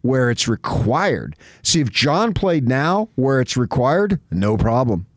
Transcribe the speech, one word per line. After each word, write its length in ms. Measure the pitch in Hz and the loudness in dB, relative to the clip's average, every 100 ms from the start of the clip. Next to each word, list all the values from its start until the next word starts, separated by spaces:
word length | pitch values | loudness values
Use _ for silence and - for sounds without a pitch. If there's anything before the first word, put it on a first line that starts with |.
where 260 | 120 131 123 | 0 0 0
it's 160 | 120 - | 0 -2
required? 880 | 113 - 90 110 139 196 107 55 - - - | -2 -2 -2 0 0 0 -2 -6 -14 -20 -8
See, 180 | - 165 | -2 0
if 100 | 135 | 0
John 440 | - 151 160 233 | 0 0 2 0
played 340 | 185 196 165 120 | 0 0 0 0
now, 400 | 131 151 196 220 | 0 0 0 -2
where 260 | - 131 135 | -2 0 2
it's 160 | 127 127 | 0 0
required, 640 | 120 - 127 170 202 190 _ | 0 0 2 2 0 -2 _
no 260 | 85 101 110 | -2 0 2
problem. 480 | 117 117 127 92 95 | 2 2 2 -2 -6